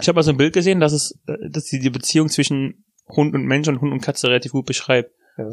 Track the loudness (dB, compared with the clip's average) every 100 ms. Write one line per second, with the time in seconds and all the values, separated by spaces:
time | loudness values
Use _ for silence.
0 | 0 2 4 4 2 2 2 4 2 2
1 | -4 -10 -12 -10 -8 -10 -6 -4 -2 -4
2 | -2 0 2 0 0 0 -4 -8 _ _
3 | _ 0 2 0 0 0 0 0 0 -2
4 | -4 -2 2 2 0 -6 -4 -6 0 0
5 | 0 _ _ -14 -12